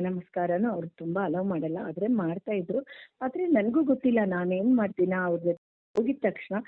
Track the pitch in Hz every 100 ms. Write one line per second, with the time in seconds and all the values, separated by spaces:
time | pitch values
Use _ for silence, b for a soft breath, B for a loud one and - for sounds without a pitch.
0 | 185 185 175 - 175 175 233 185 165 -
1 | 170 180 190 170 196 175 156 170 175 160
2 | 208 240 170 170 - 208 175 202 269 B
3 | B - 254 349 359 269 208 247 294 262
4 | 254 233 202 180 180 185 220 254 202 -
5 | 180 185 180 170 170 170 _ _ _ -
6 | 240 269 208 - - 196